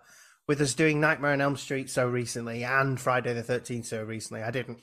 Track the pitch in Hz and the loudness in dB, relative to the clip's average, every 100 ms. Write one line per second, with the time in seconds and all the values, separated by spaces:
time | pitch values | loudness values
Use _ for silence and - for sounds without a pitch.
0 | _ - - _ - 143 147 123 160 147 | _ -20 -20 _ -2 2 2 4 4 6
1 | 151 151 143 139 143 139 - 135 135 - | 4 4 2 2 2 0 -2 -6 -2 0
2 | 127 123 120 120 117 117 120 135 135 127 | 2 0 -2 -4 -6 -6 0 2 2 2
3 | - 123 123 120 117 123 - 120 117 113 | 2 2 2 -2 -2 -2 -2 -8 -6 -6
4 | 110 113 - 113 110 123 123 117 | -6 -8 -8 -8 -6 -4 -6 -10